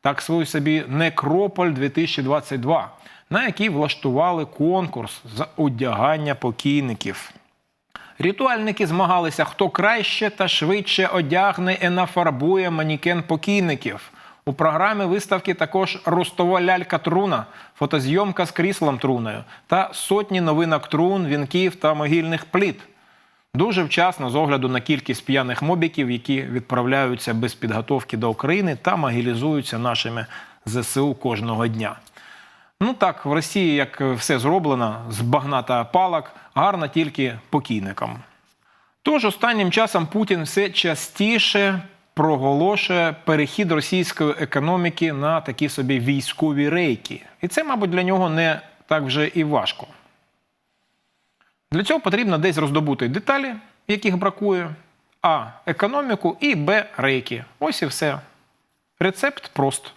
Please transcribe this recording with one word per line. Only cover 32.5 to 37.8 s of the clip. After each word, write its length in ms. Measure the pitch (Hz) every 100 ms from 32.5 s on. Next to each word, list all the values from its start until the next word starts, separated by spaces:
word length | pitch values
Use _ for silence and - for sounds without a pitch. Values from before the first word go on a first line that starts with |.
| _ _ _
Ну 140 | 208
так, 300 | 254 190 -
в 80 | 139
Росії, 420 | 147 156 202 175
як 260 | 143 139 -
все 380 | 135 123 - 139
зроблено, 640 | 131 185 156 131 113 113 117
з 120 | 107
багна 420 | 120 127 135 135
та 220 | 120 123
палок, 460 | 117 180 185 165 - - -
гарно 340 | - 180 196 147
тільки 500 | 160 156 - 131 117 -
покійникам. 680 | 147 - 110